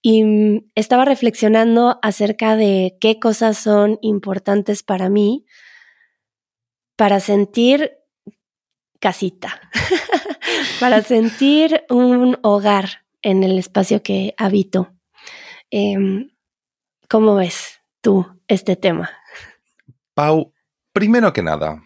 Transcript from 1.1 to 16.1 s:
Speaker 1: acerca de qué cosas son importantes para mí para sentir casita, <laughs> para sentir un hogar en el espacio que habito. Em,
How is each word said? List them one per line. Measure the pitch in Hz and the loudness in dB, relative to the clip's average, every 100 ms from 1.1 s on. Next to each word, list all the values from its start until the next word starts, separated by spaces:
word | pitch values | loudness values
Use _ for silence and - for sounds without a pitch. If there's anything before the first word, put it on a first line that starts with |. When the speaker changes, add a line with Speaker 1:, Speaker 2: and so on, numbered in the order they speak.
| 262 233 220 214 220 226 233 240 240 | 0 -2 0 2 2 4 4 2 0
Speaker 1:
acerca | 220 196 208 208 220 220 | -4 -2 -4 -2 0 2
de | 208 190 185 185 | 2 2 -2 _
qué | 220 220 | -2 0
cosas | 226 214 226 214 | -2 0 -2 -2
son | 220 208 208 220 | 0 2 2 0
importantes | 220 202 202 190 - 202 196 208 | -4 -4 -4 -6 -2 -2 -2 -6
para | - 185 185 | -4 -4 0
mí | 202 208 269 _ _ - - _ _ _ _ _ _ _ _ _ _ _ - | 2 2 -2 _ _ -20 -20 _ _ _ _ _ _ _ _ _ _ _ -2
para | 208 196 | 2 2
sentir | 190 202 202 233 240 285 302 _ _ _ - _ _ _ _ _ _ _ | 2 0 0 0 2 2 -2 _ _ _ -20 _ _ _ _ _ _ _
casita, | - - 185 _ - - - | -6 -4 -8 _ -16 -16 -10
<laughs> | - - 359 - 330 403 302 - 440 285 - | -8 -4 -4 -2 -6 -6 -10 -6 -6 -6 -2
para | 247 220 | 2 2
sentir | 214 233 226 - 277 302 311 311 - | 2 0 0 0 2 2 2 -2 0
un | 247 247 247 247 247 | 2 2 2 2 0
hogar | 214 202 208 202 190 - _ _ | 0 0 0 -2 -4 -14 _ _
en | 208 190 | -2 0
el | 190 190 | 2 -2
espacio | 180 208 185 208 | -2 -4 -2 -2
que | - 196 190 - | -2 -6 -6 -4
habito. | 202 202 - 185 180 _ _ _ - - - - _ | -2 -2 -2 -4 -4 _ _ _ -20 -20 -20 -20 _
Em, | 208 202 196 196 | -4 -2 -2 -2